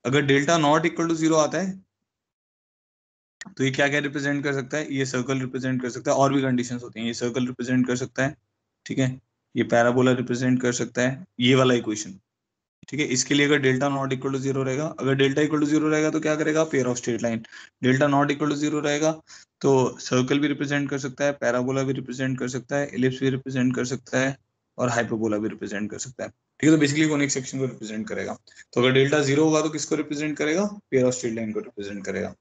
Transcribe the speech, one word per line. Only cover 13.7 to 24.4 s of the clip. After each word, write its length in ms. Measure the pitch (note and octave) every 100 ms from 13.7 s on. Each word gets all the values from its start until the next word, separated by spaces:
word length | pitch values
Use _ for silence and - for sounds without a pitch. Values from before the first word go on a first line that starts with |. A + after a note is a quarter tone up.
| C3 C#3 C#3
not 200 | C3+ C3
equal 180 | C#3 C3+
to 60 | C3+
zero 200 | C3+ C3
रहेगा, 200 | C3 D3+
अगर 300 | - C3 C3+
delta 300 | C3+ C#3 D3+
equal 180 | D3+
to 100 | D3
zero 180 | D3+ D3+
रहेगा 180 | D#3 D#3
तो 100 | D#3
क्या 160 | D#3 D3+
करेगा, 300 | D#3 D#3 D#3
pair 180 | C#3
of 120 | B2 B2
straight 260 | - A2+
line। 240 | A#2 A2+ - - - _ B2+
delta 260 | C3 D3 C#3
not 160 | C#3+
equal 220 | C#3+ D3+
to 80 | C#3+
zero 200 | D3+ D3+
रहेगा 380 | D3 D3 D#3 D#3 _ - _ _
तो 360 | C#3 C3+ A#2+ B2
circle 420 | - B2+ B2+ C#3+
भी 80 | D3
रिप्रेजेंट 420 | C#3+ C#3+ C#3+ C#3
कर 100 | C#3+
सकता 260 | C3+ C3 C#3+
है, 60 |
पैराबोला 520 | C#3+ A#2+ A#2+ B2+ C3+
भी 100 | C3+
represent 460 | C3+ B2+ B2 C3 B2+
कर 80 | B2
सकता 280 | B2+ - C#3+
है, 140 | C#3+
ellipse 260 | - C3 B2+
भी 100 | C3+
represent 460 | C3+ C3 C3 B2+ A#2+
कर 100 | B2
सकता 340 | B2+ - B2+
है 180 | C3 C#3